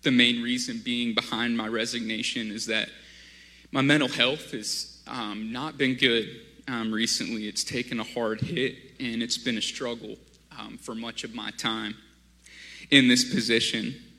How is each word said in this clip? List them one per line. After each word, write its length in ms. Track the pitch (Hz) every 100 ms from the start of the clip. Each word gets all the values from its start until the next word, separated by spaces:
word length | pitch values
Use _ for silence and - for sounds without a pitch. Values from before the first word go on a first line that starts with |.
the 100 | 147
main 300 | 123 120 120
reason 380 | 120 123 - 117
being 340 | 117 120 120
behind 440 | 110 - 113 120 117
my 100 | 110
resignation 840 | 113 113 120 113 110 110 123 110
is 160 | 104 110
that 220 | 110 107 - - - - - - - -
my 80 | 135
mental 260 | 139 147 131
health 440 | - 123 151 -
has, 500 | 123 107 - - - -
um, 440 | 123 107 104 110
not 260 | 123 151 143
been 180 | 135 123
good, 300 | 131 117 107 - - - -
um, 240 | 123 113
recently. 560 | 110 113 - - 113 107
It's 160 | 101 -
taken 340 | 123 120 120
a 40 | 110
hard 340 | - 113 107
hit, 380 | - 170 127 - - -
and 200 | 127 113
it's 160 | 117 -
been 200 | 131 113
a 40 |
struggle, 540 | - - 127 117 110 110 - _ _ 135
um, 200 | 107 117
for 180 | - 113
much 300 | 117 113 123
of 100 | 113
my 160 | 107
time 440 | - 113 110 110 110 - _ _ _ - - - - -
in 200 | 143 127
this 240 | 123 -
position. 600 | - 113 113 - 117 110 135 -